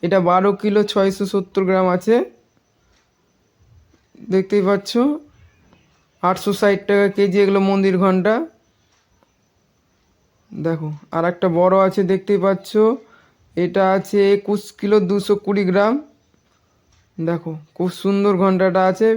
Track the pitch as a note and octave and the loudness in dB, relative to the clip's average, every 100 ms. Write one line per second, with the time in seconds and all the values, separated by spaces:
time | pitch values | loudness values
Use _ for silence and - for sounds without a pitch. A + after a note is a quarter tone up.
0 | E3+ F#3+ F3 F3+ G3 G3+ G#3+ G#3 G#3 - | 0 0 2 2 2 0 0 0 0 0
1 | G3 F#3+ G3 G3+ F#3 - F#3+ F#3+ F#3 F3+ | 0 -2 -4 -4 -4 -4 0 0 0 -2
2 | G3 A#3 F#4 _ _ _ _ _ _ _ | 0 0 0 _ _ _ _ _ _ _
3 | _ _ _ _ _ _ _ _ _ _ | _ _ _ _ _ _ _ _ _ _
4 | _ - - F#3+ F#3+ G#3 F#3+ G3+ G3+ A#3 | _ -20 -4 -2 0 0 2 0 -2 0
5 | C4 D4+ - _ - _ _ _ _ _ | 0 -2 -10 _ -20 _ _ _ _ _
6 | _ _ F3+ F#3 - G3 G#3 G3 G3 G3+ | _ _ -2 -2 -4 0 0 0 0 0
7 | G3+ G3 G3+ F#3 G3+ G3 G3 G3 G3 F#3 | 2 0 0 2 2 2 2 2 2 2
8 | F#3+ F#3 F#3 A3 D#4+ _ _ _ _ _ | 2 2 0 -2 -4 _ _ _ _ _
9 | _ _ _ _ _ _ _ _ _ _ | _ _ _ _ _ _ _ _ _ _
10 | _ _ _ _ _ - D#3+ D#3+ D#3 D3+ | _ _ _ _ _ -8 -6 -4 -6 -12
11 | - D#3+ E3+ F3 F#3+ E3+ F#3 F#3+ F#3+ F#3+ | -10 -4 -4 -2 -2 2 2 4 2 0
12 | F#3 F#3+ F#3+ G3+ F#3+ F#3+ - G#3+ A3 C4+ | -2 -2 0 0 0 -2 -2 0 2 0
13 | - _ _ _ _ - F3 F#3 F#3+ F#3+ | -8 _ _ _ _ -4 -2 0 2 0
14 | F#3 G#3 G3 G3+ G3+ G#3 - - G3+ G#3+ | 0 0 2 2 0 -6 -6 -8 0 0
15 | F#3 G3+ G3 G3+ - G3+ F#3+ F#3 G#3 C4 | 2 -2 0 -2 0 -2 0 2 2 0
16 | D4+ _ _ _ _ _ _ _ _ _ | -6 _ _ _ _ _ _ _ _ _
17 | _ - E3 E3+ E3 D#3+ D3+ _ F3+ - | _ -8 -6 -4 -6 -14 -16 _ -6 -4
18 | F#3+ G3 G3+ F#3 G3 F#3+ F#3 F3+ F#3 F#3 | -2 0 0 2 2 2 2 2 0 2
19 | A3 | 0